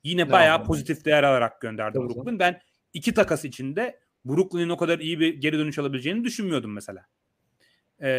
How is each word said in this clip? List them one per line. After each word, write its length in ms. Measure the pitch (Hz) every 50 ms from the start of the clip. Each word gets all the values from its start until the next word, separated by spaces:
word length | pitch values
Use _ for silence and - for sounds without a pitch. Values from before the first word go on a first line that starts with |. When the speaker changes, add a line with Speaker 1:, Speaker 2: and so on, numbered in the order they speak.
Speaker 1:
yine 240 | - 147 175 175 165
Speaker 2:
Ne 60 | 135
Speaker 1:
bayağı 220 | 135 180 165 156 160
Speaker 2:
anladım. 120 | 160 -
Speaker 1:
pozitif 380 | - 160 147 135 - 143 151 -
değer 180 | 151 151 147
alarak 380 | 143 139 131 123 117 113 - -
gönderdi 340 | - 113 110 107 107 107 117
Speaker 2:
Tabii 140 | 135 123 120
Speaker 1:
Brooklyn. 160 | 113 117 135
Speaker 2:
canım. 140 | 240 233 185
Speaker 1:
Ben 220 | 180 175 175 - _ _ _ _ _ _
iki 220 | - 165 - 233 -
takas 300 | 226 196 - 160 143 -
içinde 560 | 135 - - 131 135 151 196 240 240 - _ _ _ _ _ -
Brooklyn'in 440 | 127 143 170 190 185 170 175 170 170
o 80 | 170
kadar 220 | 165 170 160 170 160
iyi 220 | 156 160 170 151
bir 140 | 160 165 160
geri 240 | 139 135 151 156 151
dönüş 200 | 151 151 143 151
alabileceğini 460 | 143 135 135 127 127 156 196 233 233
düşünmüyordum 480 | 254 - - 202 185 156 127 113 107
mesela. 340 | 104 101 - - 95 - _ _ _ _ _ _ _ _ _ _ _ _ _ _ _ _ _ _ _ _
Ee, 80 | 147 135 131